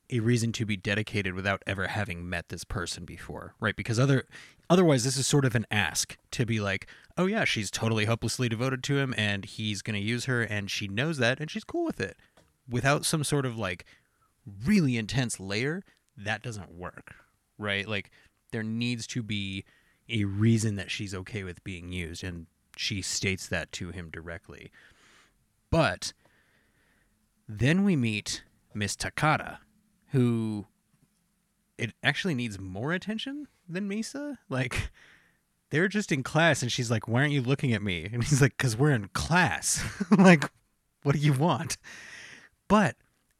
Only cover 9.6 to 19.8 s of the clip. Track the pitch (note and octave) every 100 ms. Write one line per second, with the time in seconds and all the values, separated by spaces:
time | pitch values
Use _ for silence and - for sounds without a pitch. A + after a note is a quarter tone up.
9.6 | A2 G2 - G2+ G#2 A#2+ C3 B2 G#2 G#2
10.6 | G2 - G2+ G2+ D#3 D3 A#2 C3+ D3+ A3
11.6 | - E4+ E4 - G2 - _ _ _ _
12.6 | - A#2+ C3+ D3 - D#3+ C#3 C#3+ C3 A2+
13.6 | F#2+ F2+ - - _ _ _ _ - G2
14.6 | C3+ G#3+ C#3+ A#2 G#2 B2 A#2+ - F#2+ G#2
15.6 | C3+ F#3 - _ _ - G2+ G#2+ B2 G#2+
16.6 | D2 E2+ F2+ - - - _ _ _ -
17.6 | G#2 G2 G2 G2+ - _ _ _ _ A2+
18.6 | A2 A2+ A#2+ A#2+ - B2+ G#2+ G#2 G2 F#2+
19.6 | - _